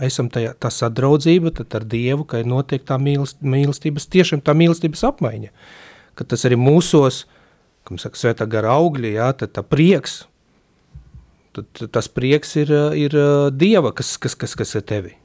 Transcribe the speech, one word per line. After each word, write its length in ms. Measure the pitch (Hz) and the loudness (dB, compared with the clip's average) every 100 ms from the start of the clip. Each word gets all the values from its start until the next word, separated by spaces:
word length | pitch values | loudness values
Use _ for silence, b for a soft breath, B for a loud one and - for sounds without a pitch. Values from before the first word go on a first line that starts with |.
esam 260 | 131 - 123 | -4 -2 -2
tajā, 240 | 123 113 - | -2 -4 -4
tā 80 | 120 | -6
sadraudzība 840 | - 117 113 135 151 160 175 165 - | -2 -4 0 2 4 4 2 2 -4
tad 160 | 117 | -6
ar 100 | 110 | -8
Dievu, 420 | 110 117 123 143 151 | -4 -2 -2 -2 -4
ka 160 | 117 | -4
notiek 400 | 117 127 135 135 | -2 -2 -2 -6
tā 140 | - 135 | -4 -2
mīlest-, 400 | 143 143 139 - | 0 -2 -4 -6
mīlestības, 640 | 139 135 143 139 156 143 - | -2 2 0 0 -4 -6 0
tiešām 360 | 185 170 147 | 2 2 0
tā 100 | 151 | 2
mīlestības 540 | 151 170 165 165 151 247 | 4 4 2 -2 -2 -2
apmaiņa. 400 | - 127 110 104 B B B B B B | -2 -6 -6 -12 B B B B B B
Ka 100 | - | -14
tas 200 | - 120 | -6 -2
arī 140 | 127 120 | 0 2
mūsos, 600 | 131 160 165 156 131 - - b b b b _ - | 4 4 4 4 4 0 -10 b b b b _ -16
kā 80 | |
mums 100 | 90 | -14
saka, 160 | - - | -12 -4
Svētā 240 | 120 113 110 | -2 -2 -2
Gara 280 | 110 110 139 | -2 2 2
augļi, 380 | 170 139 113 | 2 0 -4
jā, 160 | 107 123 | -2 -2
tad 220 | 131 107 - | -2 -6 -8
tā 80 | |
prieks, 640 | 92 135 170 170 - - - _ _ _ _ _ _ - - - _ _ _ | -2 2 4 4 -2 -12 -18 _ _ _ _ _ _ -20 -20 -20 _ _ _
tad 320 | - 101 - 113 | -16 -16 -14 -6
tas 200 | 117 - | -4 -4
prieks 440 | - 127 147 - 156 | -4 0 0 0 -2
ir, 180 | 147 147 147 | 0 2 2
ir, 220 | 156 147 147 143 143 143 | 0 0 2 2 2 0
Dieva, 440 | 135 185 208 127 | 2 2 4 2
kas, 260 | - - - | -2 -8 -6
kas, 180 | 123 - | -8 -6
kas, 180 | 117 | -8
kas 220 | - 107 107 | -6 -6 -6
ir 80 | |
tevi. 320 | - 104 90 - | -6 -6 -8 -16